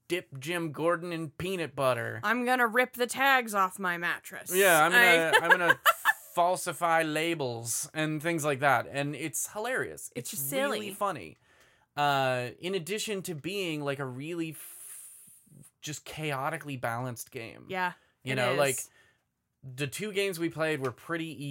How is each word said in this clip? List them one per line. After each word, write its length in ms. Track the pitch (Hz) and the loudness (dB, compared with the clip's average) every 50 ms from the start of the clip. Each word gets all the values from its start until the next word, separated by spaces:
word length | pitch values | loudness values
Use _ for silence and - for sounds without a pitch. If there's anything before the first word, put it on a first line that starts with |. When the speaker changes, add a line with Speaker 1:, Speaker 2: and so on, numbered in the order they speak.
| _ | _
Speaker 1:
dip 320 | - 170 175 - _ 139 135 | -4 -4 -4 -4 _ -12 -10
Jim 320 | 127 156 180 175 165 156 | -6 -4 -4 -4 -4 -4
Gordon 420 | 135 143 156 170 175 170 170 180 | -4 -2 0 0 0 0 -2 -4
in 180 | 170 160 165 143 | -6 -6 -8 -8
peanut 440 | - - 170 185 196 175 160 131 - | -8 -6 -6 -4 -4 -4 -4 -6 -2
butter." 460 | 139 135 131 123 120 113 113 110 113 | 0 2 2 2 2 -2 -4 -6 -4
Speaker 2:
"I'm 220 | - 208 226 247 240 | -2 0 0 0 2
gonna 240 | 240 254 262 240 220 | 2 2 2 2 2
rip 240 | 208 247 247 247 - | 4 2 0 0 0
the 140 | 240 247 226 | -2 -4 -2
tags 480 | - 247 269 277 269 254 240 220 202 | 0 2 4 4 4 4 2 0 0
off 200 | 202 190 185 - | 0 0 0 -2
my 220 | - 190 180 175 170 | -4 -4 -4 -2 -2
mattress." 560 | 175 170 147 - - - - - - - 180 | -2 -2 -4 -4 -8 -12 -14 -12 -6 0 4
Speaker 1:
Yeah, 300 | 185 202 190 165 156 151 | 6 6 8 8 8 8
I'm 80 | 170 | 8
gonna, 400 | 208 240 233 - - 165 165 - - | 8 8 8 8 8 6 6 6 6
Speaker 2:
I 40 | 466 | 6
<laughs> 40 | - | 6
Speaker 1:
I'm 60 | - | 6
gonna 300 | - - 349 339 - - - 605 659 - - - - - - - - | 6 6 6 4 4 4 4 2 2 4 2 0 0 0 -2 -4 2
falsify 680 | 175 170 180 185 170 - 180 151 - 175 170 165 165 | 4 4 4 4 2 0 -4 -2 0 2 4 4 4
labels 880 | 160 156 151 156 165 170 165 156 139 123 117 117 117 117 - - - 147 | 4 2 0 0 0 0 0 0 -2 -2 -4 -4 -4 -4 -4 -4 -6 -6
and 300 | - 156 156 156 156 151 | -4 -2 -2 -2 -2 -2
things 220 | 147 170 170 160 143 | -2 -2 -2 0 0
like 160 | 151 143 127 | 0 0 2
that. 260 | 147 139 127 113 110 - | 4 4 4 4 2 -2
And 280 | 107 139 143 143 147 | -4 -4 -4 -4 -4
it's 320 | 123 160 156 - - - - | -6 -8 -6 -6 -6 -8 -6
hilarious. 600 | - 208 214 247 262 196 127 80 76 - - - - | -6 -6 -6 -4 -4 -4 -4 -6 -8 -12 -14 -14 -12
Speaker 2:
It's 180 | - - - | -12 -10 -10
Speaker 1:
It's 100 | 220 156 | -8 -8
Speaker 2:
just 100 | 139 135 | -6 -4
Speaker 1:
really 240 | - 262 277 285 254 | -2 -2 -2 -2 -2
Speaker 2:
silly. 180 | 214 214 202 196 | -4 -6 -8 -6
Speaker 1:
funny. 440 | - 208 196 175 120 85 76 - _ _ _ _ _ _ _ _ _ _ _ - | -4 -4 -4 -4 -6 -10 -14 -18 _ _ _ _ _ _ _ _ _ _ _ -4
Uh, 520 | 147 147 143 139 135 135 131 127 123 123 120 - - | 0 0 2 2 2 2 0 0 -2 -4 -6 -8 -8
in 140 | - 180 196 | -6 -4 -4
addition 480 | 190 151 156 208 214 208 226 208 190 | -4 -4 -4 -6 -6 -4 -4 -6 -6
to 140 | 160 185 175 | -6 -8 -8
being, 440 | 143 131 170 196 202 185 170 156 147 | -8 -6 -6 -4 -4 -4 -4 -4 -4
like, 200 | 143 143 139 139 | -4 -4 -4 -4
a 40 | 139 | -4
really 460 | 131 123 127 143 160 175 170 165 160 | -6 -8 -8 -8 -8 -6 -6 -6 -6
f-, 600 | 143 - - - - - - - - - - - - - - - - _ _ _ - - - - _ _ | -8 -12 -14 -18 -18 -18 -18 -16 -16 -16 -18 -18 -20 -20 -20 -20 -20 _ _ _ -20 -20 -20 -20 _ _
just 240 | - 147 147 - - | -12 -12 -10 -10 -12
chaotically 720 | - - 156 156 151 143 131 135 156 160 156 143 147 139 | -12 -10 -6 -4 -4 -4 -2 -4 -4 -4 -6 -8 -8 -8
balanced 540 | 123 127 120 117 120 127 127 120 - - - | -6 -4 -4 -4 -4 -4 -6 -8 -10 -12 -12
game. 360 | - 123 113 101 60 57 - - | -12 -12 -12 -12 -14 -16 -14 -8
Speaker 2:
Yeah, 240 | 185 185 180 175 170 _ _ _ _ _ - | -4 -4 -4 -4 -4 _ _ _ _ _ -8
Speaker 1:
You 80 | 127 | -4
Speaker 2:
it 20 | 131 | -2
Speaker 1:
know, 200 | 131 123 120 135 | 0 0 2 2
Speaker 2:
is. 40 | 143 | 2
Speaker 1:
like, 200 | 143 139 131 - - - _ _ _ _ _ _ _ _ _ _ _ _ _ _ - 135 127 | 2 2 0 -2 -6 -10 _ _ _ _ _ _ _ _ _ _ _ _ _ _ -18 -14 -8
the 100 | 131 147 | -6 -6
two 240 | 135 - - 202 214 | -6 -6 -6 -6 -4
games 280 | 185 196 196 196 180 165 | -2 -2 -2 -2 -2 -2
we 80 | 170 160 | -4 -4
played 320 | - 151 160 156 156 139 | -2 -2 -2 0 0 0
were 100 | 131 127 | -2 -4
pretty 540 | 113 - - - 165 165 165 160 147 - 143 143 | -6 -6 -8 -6 -6 -6 -6 -6 -8 -8 -8 -6